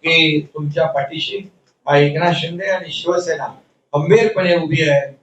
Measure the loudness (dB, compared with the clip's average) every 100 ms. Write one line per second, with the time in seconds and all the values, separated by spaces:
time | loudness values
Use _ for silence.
0 | 2 2 2 0 -4 -8 -6 -2 0 0
1 | -4 -6 -8 -8 -12 _ _ _ 0 4
2 | 4 2 0 0 -4 -8 -4 -4 -6 -8
3 | -2 -2 -2 -6 -6 -12 _ _ _ -4
4 | 4 4 4 0 2 2 2 0 2 2
5 | 0 -14